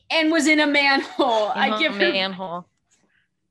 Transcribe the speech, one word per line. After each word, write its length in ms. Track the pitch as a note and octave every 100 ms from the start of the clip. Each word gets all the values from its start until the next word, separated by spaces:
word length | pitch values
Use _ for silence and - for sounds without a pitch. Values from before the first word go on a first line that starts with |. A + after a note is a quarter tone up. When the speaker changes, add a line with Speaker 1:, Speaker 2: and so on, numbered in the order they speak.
| -
Speaker 1:
and 220 | D#4 D#4
was 140 | E4 C#4+
in 120 | D4+
a 60 | D4+
manhole. 840 | C#4+ C#4 C#4 - - C4+ A3 G#3
I 120 | - C4+
Speaker 2:
In 60 |
a 40 | -
Speaker 1:
give 120 | D#4 G3+
her 160 | G3
Speaker 2:
manhole. 540 | F#3+ F#3+ F#3 F#3+ E3+ E3+ _ _ _ _ _ _ _ _